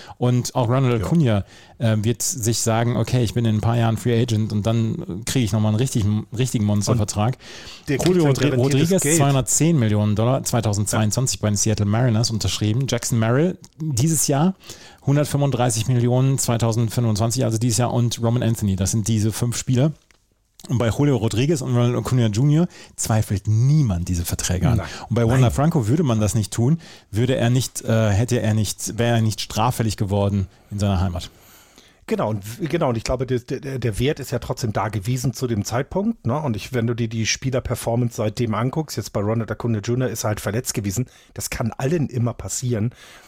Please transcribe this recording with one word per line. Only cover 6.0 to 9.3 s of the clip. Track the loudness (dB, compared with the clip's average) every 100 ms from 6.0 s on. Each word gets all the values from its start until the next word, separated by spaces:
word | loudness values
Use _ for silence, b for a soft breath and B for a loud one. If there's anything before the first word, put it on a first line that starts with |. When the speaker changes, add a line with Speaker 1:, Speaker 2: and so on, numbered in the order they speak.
| 0 0 -2 -4
Speaker 1:
richtigen | -2 0
Monstervertrag." | 2 2 2 0 0 0 -2 -2
Speaker 2:
Und | -10 -18 -18 -12 -4
der | 0
kriegt | 2
Speaker 1:
Julio | 4
Speaker 2:
sein | 4
Speaker 1:
Rodri-, | 4 2
Speaker 2:
garantiertes | 2 2
Speaker 1:
Rodriguez, | 2 2 2
Speaker 2:
Geld. | 4 4
Speaker 1:
zweihundertzehn | 4